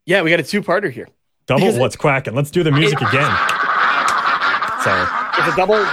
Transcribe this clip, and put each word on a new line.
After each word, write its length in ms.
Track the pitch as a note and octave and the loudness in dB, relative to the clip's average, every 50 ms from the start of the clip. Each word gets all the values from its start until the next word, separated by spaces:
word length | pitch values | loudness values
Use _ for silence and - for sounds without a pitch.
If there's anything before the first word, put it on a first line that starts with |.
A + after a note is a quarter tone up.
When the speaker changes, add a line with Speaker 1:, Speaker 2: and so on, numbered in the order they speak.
| - | -4
Speaker 1:
Yeah, 160 | - F3+ G3 | 0 0 2
we 80 | E3 D#3+ | 2 4
got 100 | E3+ E3+ | 2 2
a 40 | D3+ | 0
two-parter 480 | - - G#3 - - E3+ G3 G3+ D#3+ | 0 -2 -2 0 0 0 0 0 -4
here. 160 | A#2 A2+ F2+ - _ _ _ _ _ _ _ | -6 -8 -14 -16 _ _ _ _ _ _ _
Speaker 2:
Double 120 | - B2+ D3 | 0 2 2
Speaker 1:
Because 160 | F3+ A3+ G#3+ | 4 4 4
it 20 | - | 2
Speaker 2:
what's 160 | B2+ A2 - | 2 0 0
quacking. 400 | - - D3+ C3+ C3+ - B2+ G#2+ | 0 0 0 0 0 -2 -4 -2
Let's 160 | C#3 D3 - | -4 -2 -2
do 100 | - F3 E3+ | 0 0 2
the 80 | D#3 | 4
music 300 | C#3 C#3+ E3 E3+ D#3+ - | 4 4 4 2 2 0
Speaker 1:
it 60 | - | 0
Speaker 2:
again. 240 | - A#2 C3+ D3 D3+ - - - - - - - - - - - - - - - - - - - - - - - - - - - - - - - | 0 0 2 2 0 0 0 0 -2 -2 -2 -2 -2 0 0 0 0 0 0 0 0 0 0 0 -2 -2 -2 -2 -2 -2 -2 -4 -4 -4 -4 -2
Sorry. 240 | A#2 F#2+ F2 F2 - - - - - - - | -2 -2 -2 -2 -4 -4 -6 -6 -4 -2 -2
Speaker 1:
It's 140 | - E3 D#3+ | -2 0 0
a 20 | |
double 200 | F#3 F#3 F#3+ G#3+ G#3+ G3+ F3 | 0 2 2 2 2 2 0